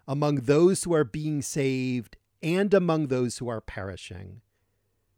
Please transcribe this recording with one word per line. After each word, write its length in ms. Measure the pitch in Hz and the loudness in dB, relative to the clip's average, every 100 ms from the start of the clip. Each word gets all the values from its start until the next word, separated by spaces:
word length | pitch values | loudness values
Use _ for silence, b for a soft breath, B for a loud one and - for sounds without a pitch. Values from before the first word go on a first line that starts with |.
| - | -6
among 260 | 139 147 143 | -2 0 0
those 420 | 117 143 175 185 | 4 6 6 4
who 100 | 175 | 0
are 100 | 165 | 0
being 380 | 151 156 151 147 | 0 -2 -4 -4
saved 760 | - - 135 131 127 123 113 - _ _ | -4 -2 -2 0 -2 -4 -6 -16 _ _
and 320 | 160 180 202 | -2 0 4
among 320 | 196 175 160 147 | 4 4 0 0
those 320 | 127 123 - | 0 -2 -4
who 100 | 120 | -8
are 120 | 110 | -8
perishing? 800 | - - 98 90 - 92 95 98 _ _ _ _ _ _ _ | -10 -12 -10 -10 -14 -16 -16 -18 _ _ _ _ _ _ _